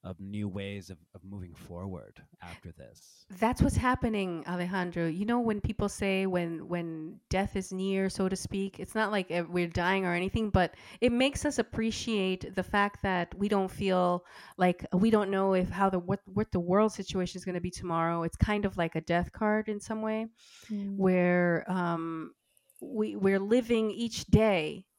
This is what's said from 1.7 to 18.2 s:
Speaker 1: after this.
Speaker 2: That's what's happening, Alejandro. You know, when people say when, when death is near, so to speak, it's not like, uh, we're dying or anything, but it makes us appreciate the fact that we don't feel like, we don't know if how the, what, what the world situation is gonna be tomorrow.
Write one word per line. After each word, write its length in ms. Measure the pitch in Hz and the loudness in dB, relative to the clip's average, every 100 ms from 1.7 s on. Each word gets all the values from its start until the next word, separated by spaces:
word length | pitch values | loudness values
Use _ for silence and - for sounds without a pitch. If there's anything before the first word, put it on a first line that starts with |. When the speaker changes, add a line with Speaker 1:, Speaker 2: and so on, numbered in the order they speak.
| 87 98 87 52 - - _ | -10 -8 -10 -14 -20 -20 _
Speaker 1:
after 300 | 87 85 85 | -16 -14 -16
this. 520 | 78 62 - - - _ 180 | -18 -20 -20 -20 -20 _ -2
Speaker 2:
That's 220 | 220 254 | -2 4
what's 140 | 285 - | 2 4
happening, 680 | 254 254 240 214 185 170 - | 0 0 0 0 -2 -4 -4
Alejandro. 580 | 175 180 190 180 170 165 | -4 -2 -2 -2 -2 -2
You 180 | 165 208 | 0 0
know, 120 | 240 | 0
when 220 | 226 208 | 0 0
people 280 | - - 208 | -2 -2 -4
say 360 | - 196 190 190 | 0 0 2 2
when, 420 | 180 170 165 - | 0 -2 -4 -4
when 520 | 175 170 160 156 - _ | -4 -4 -8 -10 -14 _
death 260 | 185 196 202 | 0 0 -2
is 160 | 190 | -6
near, 380 | 190 190 190 190 | -4 0 0 0
so 180 | - 190 | 0 -2
to 80 | 185 | -2
speak, 440 | - 196 196 - | -4 -4 -4 -6
it's 160 | 185 220 | -6 -2
not 160 | 208 | 0
like, 180 | 208 185 | 0 0
uh, 140 | 175 170 | -4 -2
we're 200 | 175 170 | 0 0
dying 380 | 180 175 190 185 | 2 2 2 2
or 80 | |
anything, 360 | 175 185 226 220 | 0 0 0 2
but 240 | 190 180 - - - | 4 4 0 -20 0
it 100 | 247 | 2
makes 340 | 240 262 277 294 | 4 2 2 -2
us 140 | 269 | 0
appreciate 960 | - - 226 - - 214 190 185 - 190 | -2 -2 -2 -2 -2 0 0 -2 -4 -6
the 80 | |
fact 400 | 185 208 202 - | 0 2 2 0
that 300 | 196 185 175 180 | -2 0 -2 -2
we 100 | 202 | 0
don't 220 | 202 190 | 2 0
feel 560 | - 196 185 180 175 - - - - | -2 2 4 4 0 -6 -20 -18 2
like, 260 | 180 175 - | 2 2 -2
we 180 | 180 226 | 2 6
don't 180 | 214 196 | 4 4
know 240 | 190 196 | 2 4
if 160 | 190 185 | 2 0
how 180 | 180 196 | 2 2
the, 120 | 185 | 2
what, 220 | 175 196 - | -2 -6 -4
what 260 | 196 220 | -4 -2
the 80 | 185 | -2
world 320 | 175 190 214 | 2 4 4
situation 460 | 208 190 185 180 185 | 0 -6 -4 -4 -6
is 80 | 185 | -6
gonna 160 | 180 | -4
be 80 | 180 | -6
tomorrow. 520 | - 185 165 165 170 | -6 -2 0 0 0